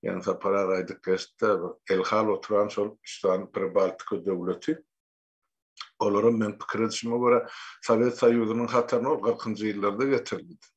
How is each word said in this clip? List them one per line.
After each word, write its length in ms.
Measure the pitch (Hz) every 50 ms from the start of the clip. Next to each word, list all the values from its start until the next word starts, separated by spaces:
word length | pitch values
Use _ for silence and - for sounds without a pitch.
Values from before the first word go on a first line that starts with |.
| -
Yani 200 | 95 95 92 92
Sapara 400 | 101 92 - - 101 98 98 98
gaydık 400 | 95 95 92 92 87 92 - _
geçti, 440 | - - - - - _ _ - 107 101 92 - 90 - - _ -
Elhal 380 | 95 95 92 - 110 107 110 107
oturan 400 | 101 95 - - 107 101 104 104
şol 280 | 104 - 104 107 110 _ _
üstan 480 | - - - - 98 92 95 98 - _
Pribaltika 720 | - 95 92 90 101 95 92 - - - - 107 87 85
devleti. 580 | 98 95 90 87 90 90 - - - 156 160 - _ _ _ _ _ _ _ _ _ _ _ _ _ _ _ _ _ _ - - - _ _
Oların 360 | 110 104 101 101 104 117 117
men 240 | 110 110 104 101 -
pikir 220 | - - - 107
edişime 380 | 113 113 120 - - 117 117 120
göre 280 | 123 120 120 120 120 - - - - - - - -
Sovet 360 | - 117 110 120 123 120 -
Soyuzunun 480 | - 120 120 120 113 107 113 117 120
hatarını 440 | 113 120 123 117 - - 120 120 135
o 100 | 151 139
kırkıncı 460 | - 110 117 - - 113 107 98 107
yıllarda 380 | 107 104 104 101 104 98 107 131
getirildi. 600 | 139 139 117 - - - 92 80 - 85 _ - _ _